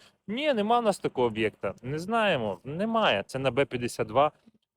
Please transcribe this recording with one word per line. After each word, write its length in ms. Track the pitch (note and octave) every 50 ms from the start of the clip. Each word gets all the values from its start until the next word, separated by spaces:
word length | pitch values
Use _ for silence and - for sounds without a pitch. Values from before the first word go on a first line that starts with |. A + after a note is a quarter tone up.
| - - _ _ _ -
«Ні, 240 | G#3 B3+ D4+ D4+ C4+
нема 280 | G#3 G3+ G#3+ A#3+ A#3+
в 20 | A#3
нас 160 | G#3+ F3+ -
такого 280 | - C#3+ - - B2
об'єкта. 480 | A#2+ G#2+ A2 A2 G#2 - _ - G2 F2+ - -
Не 160 | B2+ D3 D#3
знаємо. 640 | E3+ F#3+ A3+ A#3 G#3+ G3+ E3+ C3 A2 G#2 F#2+ F2+ -
Немає». 580 | C3 D3 E3+ G#3 A3+ A3+ A3+ G#3 D#3 A2+ G2 G2
Це 120 | - - C3
на 120 | C3+ C3
Б 140 | A#2 C3+ C#3
п'ятдесят 420 | - - B2 A#2+ A2+ - - A#2
два 260 | G#2+ G#2+ C3 D3 D3+ - _ _ - _ _ _ _ _